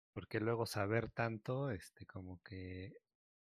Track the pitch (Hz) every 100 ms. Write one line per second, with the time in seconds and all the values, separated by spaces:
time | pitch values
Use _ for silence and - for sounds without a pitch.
0 | _ - 92 110 110 117 113 107 101 113
1 | 113 - 117 110 - 127 139 98 - -
2 | 92 95 92 87 - 92 92 92 95 -
3 | - _ _ _